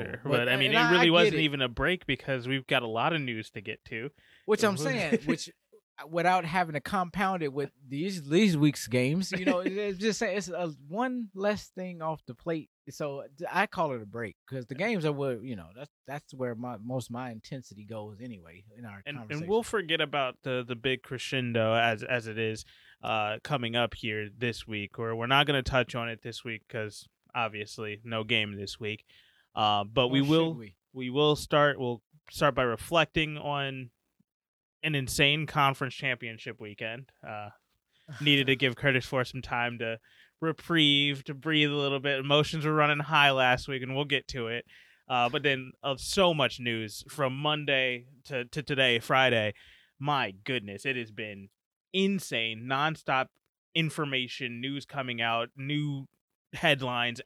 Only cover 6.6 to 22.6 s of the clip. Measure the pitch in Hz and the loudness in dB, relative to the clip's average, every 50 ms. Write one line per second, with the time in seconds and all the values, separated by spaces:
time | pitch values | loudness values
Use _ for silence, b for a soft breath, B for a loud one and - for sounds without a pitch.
6.6 | 175 160 151 139 - - 202 190 180 170 - 185 202 190 190 175 160 143 131 143 | 0 0 -2 -6 -4 -2 -2 -2 -2 -2 -2 -2 0 0 0 -2 -4 -4 -4 -4
7.6 | 139 139 _ _ 139 127 139 143 170 202 190 175 139 139 156 190 220 202 165 143 | -6 -6 _ _ -14 -10 -6 -4 -4 -4 -4 -6 -2 2 4 6 6 6 6 6
8.6 | 151 147 - - - 117 117 123 123 135 156 185 190 - 185 180 190 285 - - | 6 4 4 2 -2 0 2 2 4 4 2 0 0 -2 -2 -2 2 2 2 2
9.6 | - - 190 202 208 202 190 175 208 226 190 - 233 202 185 208 175 185 170 175 | 0 -2 -2 -2 -2 -2 -2 -2 0 -2 0 0 0 0 -2 -2 -4 -4 -4 -4
10.6 | 175 165 147 131 139 143 170 214 254 262 254 247 233 196 - 190 196 208 208 190 | -4 -4 -6 -8 -12 -8 -4 -2 -2 -2 -2 -4 -6 -8 -6 -2 -2 -2 -2 -2
11.6 | - - - 190 185 185 175 165 160 160 160 156 _ - 120 - - 170 165 160 | -6 -12 -12 -10 -10 -10 -8 -6 -6 -6 -6 -6 _ -14 -14 -8 -4 -4 -4 -4
12.6 | 120 _ _ _ - 143 - - 160 147 139 139 110 120 139 135 175 - 135 180 | -4 _ _ _ -20 -14 -8 -6 -6 -6 -6 -8 -10 -12 _ -10 -8 -2 0 0
13.6 | 208 214 - 190 165 147 131 117 107 101 104 117 117 98 - _ _ - 131 131 | 0 0 0 -2 0 0 -2 -4 -8 -8 -8 -6 -6 -8 -8 _ _ -10 -10 -10
14.6 | 120 - 135 139 190 233 233 180 151 156 147 139 139 135 123 107 113 131 117 92 | -8 -8 -6 -4 -2 -2 -2 0 0 0 0 0 -2 -2 -4 -4 -6 -10 -10 -10
15.6 | 82 80 95 120 143 - _ _ _ 135 139 147 - - 139 131 127 123 117 110 | -12 -16 -18 -18 -20 -20 _ _ _ -12 -12 -12 -12 -12 -8 -6 -4 -4 -4 -6
16.6 | 123 123 120 98 107 120 127 131 120 - 120 123 127 123 113 110 - - 151 131 | -8 -8 -8 -8 -8 -6 -4 -4 -4 -6 -8 -8 -8 -8 -10 -12 -12 -12 -12 -12
17.6 | 120 - 98 104 107 101 113 107 107 107 104 95 123 127 113 92 82 82 85 90 | -12 -14 -18 -18 -14 -12 -10 -10 -10 -12 -12 -14 -14 -14 -14 -14 -16 -20 -20 -20
18.6 | 98 107 104 117 120 110 101 98 - 147 143 127 113 107 147 151 165 175 208 233 | -20 -20 -20 -18 -16 -16 -16 -14 -12 -12 -12 -10 -10 -8 -8 -6 -2 0 0 0
19.6 | 226 - - 214 180 156 165 160 156 143 143 143 135 127 - _ - - 127 127 | 0 0 -4 -4 -2 0 0 0 0 0 0 -2 -2 -2 -4 _ -6 -4 -4 -4
20.6 | 120 120 127 113 117 135 131 120 - - 131 123 - - 139 131 123 120 117 113 | -4 -6 -6 -2 -2 -2 -2 -2 -4 -8 -10 -8 -6 -4 -2 -2 -2 0 2 2
21.6 | 110 110 113 117 117 117 110 104 120 - 127 120 110 113 107 110 113 110 110 113 | 4 4 4 4 4 4 2 0 -2 -2 -2 -2 -2 -4 -4 -2 -2 -2 -4 -6